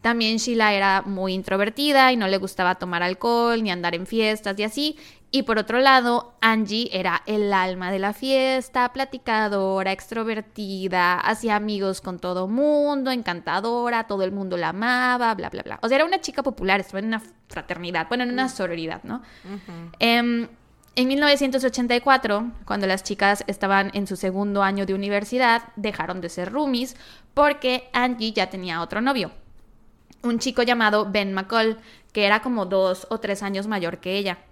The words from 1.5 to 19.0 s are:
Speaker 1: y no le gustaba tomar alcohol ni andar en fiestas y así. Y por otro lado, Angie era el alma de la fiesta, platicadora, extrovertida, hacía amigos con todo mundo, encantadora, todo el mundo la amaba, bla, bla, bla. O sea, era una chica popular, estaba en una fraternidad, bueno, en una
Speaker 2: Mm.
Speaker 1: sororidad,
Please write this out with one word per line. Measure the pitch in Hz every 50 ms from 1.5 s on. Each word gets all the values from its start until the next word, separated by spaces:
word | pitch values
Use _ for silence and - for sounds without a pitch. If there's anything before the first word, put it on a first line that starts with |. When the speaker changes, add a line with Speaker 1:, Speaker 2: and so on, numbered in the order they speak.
| 190 190 202 214 220 - 285 294 285 269 262 262
Speaker 1:
y | 254
no | 233 208
le | 190 190
gustaba | 190 190 190 - - 185 180 185
tomar | - - 180 175 170 175
alcohol | 180 185 - - 233 233 233 233 233 233 226 220
ni | 208
andar | 180 180 170 175 170
en | 170 185
fiestas | - 226 226 220 214 214 214 214 202 190 196
y | 208
así. | 220 220 - 294 302 302 - - - - - - _
Y | - 269 -
por | - 226
otro | 220 208 - 220 247
lado, | 262 277 269 262 240 240 240 240 - - - _
Angie | - 226 220 220 220 190 208 220 240 -
era | - 185 185 185 170 175 -
el | - 214 214 208 202 202
alma | 190 185 185 185 185 185 180
de | 196 190
la | 190 202 208
fiesta, | - - 262 269 262 262 262 262 262 247 - - 254 247 247 247
platicadora, | 262 269 269 277 247 _ - 226 214 214 208 202 196 190 190 190 190 190 190
extrovertida, | 190 190 - - - 226 226 226 220 214 220 - _ - 214 190 196 190 185 190 185 185 180 175 180 180
hacía | - - 220 214 - 226 208
amigos | 208 208 214 214 196 196 190 190 -
con | - - 180 -
todo | - 180 180 180 185
mundo, | 190 214 247 285 302 302 294 294 294 294 277 262 262
encantadora, | 262 240 220 - 175 170 - - 160 190 202 233 233 240 240 240 240 226 226
todo | 226 202 196 190
el | 185
mundo | 196 196 196 190 180
la | 175 170 156
amaba, | 170 190 220 247 254 247 254 254 247 247 240 226 220
bla, | 190 - -
bla, | - - -
bla. | - - -
O | -
sea, | 226 254
era | 277 311
una | 339 370 381
chica | - - - - 269
popular, | 269 233 - 180 190 190 202
estaba | 185 - - 190
en | 202
una | 226 226 220 220 - - _ _ _
fraternidad, | - 170 - - 180 165 175 175 175 170 160
bueno, | - 240 240 247
en | 240
una | 247 254 262
Speaker 2:
Mm. | 254
Speaker 1:
sororidad, | 254 - 196 175 170 170 160 160 - -